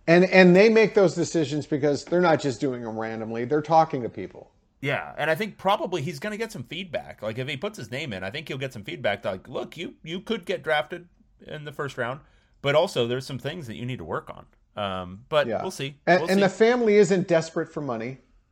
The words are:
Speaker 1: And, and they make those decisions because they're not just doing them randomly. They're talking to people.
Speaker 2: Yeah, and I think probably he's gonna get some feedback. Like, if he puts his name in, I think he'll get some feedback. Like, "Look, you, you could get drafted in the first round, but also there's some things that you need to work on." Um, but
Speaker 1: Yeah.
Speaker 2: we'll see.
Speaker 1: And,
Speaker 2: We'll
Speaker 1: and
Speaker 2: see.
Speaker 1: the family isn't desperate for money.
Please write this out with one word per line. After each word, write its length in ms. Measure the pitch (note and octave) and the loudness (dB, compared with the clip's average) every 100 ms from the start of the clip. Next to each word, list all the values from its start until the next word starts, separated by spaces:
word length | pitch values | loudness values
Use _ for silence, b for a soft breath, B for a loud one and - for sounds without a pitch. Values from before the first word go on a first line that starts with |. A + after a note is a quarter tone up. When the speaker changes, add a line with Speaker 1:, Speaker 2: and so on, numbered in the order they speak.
| - | 4
Speaker 1:
And, 180 | F3 F#3 | 6 6
and 300 | F#3+ F#3 F3+ | 8 8 10
they 120 | A3+ | 8
make 260 | A3 G#3+ | 6 4
those 200 | G#3 F3+ | 6 4
decisions 520 | E3+ D3+ E3+ C3+ D3+ - | 2 -2 0 0 -4 -4
because 380 | D3 D3 C#3 | -2 0 -2
they're 160 | - F3 | 0 2
not 200 | F3 C#3+ | 4 2
just 200 | C#3+ A#2 | 0 -2
doing 220 | C#3+ A#2+ | -4 -4
them 140 | A#2 A2 | -8 -6
randomly. 460 | A2+ A2+ A2 A2+ | -6 -6 -6 -6
They're 160 | B2 D3+ | -2 -2
talking 420 | D3+ D#3+ D#3+ C#3 | 4 4 4 0
to 60 | G#2+ | -6
people. 440 | - F#2 - - _ _ - | -8 -12 -14 -20 _ _ -10
Speaker 2:
Yeah, 340 | C#3 A#2 D2 - | -6 -6 -6 -6
and 120 | D3+ | -2
I 40 | |
think 240 | D#3+ G#3+ - | -2 -4 -4
probably 420 | F#3+ G#3+ B3+ F3 | -2 -2 -2 -4
he's 180 | D3 C#3+ | -6 -8
gonna 200 | G#3+ G#3 | -8 -8
get 120 | A3 | -10
some 120 | E3 | -10
feedback. 580 | - E3 F#3 F2+ C#2+ - | -12 -12 -8 -8 -8 -10
Like, 160 | G#2+ A2+ | -8 -6
if 100 | C3 | -8
he 120 | C#3 | -6
puts 180 | G#3 G#3+ | -8 -10
his 140 | G#2 | -10
name 240 | C3 D3+ | -10 -8
in, 100 | F#2 | -8
I 60 | F#2+ | -8
think 180 | D3 D#3 | -10 -10
he'll 80 | C#3 | -8
get 160 | C3+ | -8
some 100 | A2 | -10
feedback. 400 | G#2+ B2+ B2 G2+ | -12 -4 -4 -2
Like, 240 | G#2+ F#2+ - | -4 -8 -8
"Look, 300 | C3+ - D#3 | -10 -10 -12
you, 200 | F3 - | -14 -14
you 180 | D#3 F#3+ | -14 -10
could 260 | - A3+ F#3 | -6 -8 -6
get 160 | F3 | -6
drafted 440 | C#3+ D3+ D3 F3 F3 _ _ _ - | -2 -2 -2 -10 -16 _ _ _ -14
in 200 | D3+ D3 | -14 -12
the 60 | |
first 260 | C#3+ C#3 - | -8 -8 -6
round, 220 | A#2+ D3+ _ _ _ _ | -6 -8 _ _ _ _
but 120 | C#3 | 2
also 320 | D3 F#3+ C#3 A#2+ | 2 2 0 -2
there's 200 | B2+ - | -2 -6
some 120 | C3 | -10
things 280 | C#3 F3 A#2+ | -8 -10 -12
that 100 | F#2+ | -10
you 80 | |
need 140 | B2 A2 | -8 -8
to 60 | D#2+ | -8
work 240 | C3 - | -10 -10
on." 520 | - - _ _ G#2+ | -18 -20 _ _ -8
Um, 420 | G2+ F#2 F2+ G2 B2+ | -6 -6 -8 -14 -2
but 180 | D3+ B2+ | 0 2
Speaker 1:
Yeah. 140 | G#2 | -2
Speaker 2:
we'll 100 | F#2+ | -4
see. 280 | - C3+ - - | -8 -10 -4 2
Speaker 1:
And, 160 | F3+ | 2
Speaker 2:
We'll 80 | E3+ | 4
Speaker 1:
and 80 | G3 | 2
Speaker 2:
see. 60 | |
Speaker 1:
the 40 | F#3+ | 2
family 480 | - A3+ B3 A3+ G#3 | 4 4 4 4 6
isn't 320 | F3 F#3+ D#3 | 6 2 2
desperate 420 | E3 - E3+ D#3 | 2 0 -6 -6
for 120 | D#3 | -6
money. 380 | C#3+ A2+ A#2 C3+ _ _ _ | -6 -6 -8 -12 _ _ _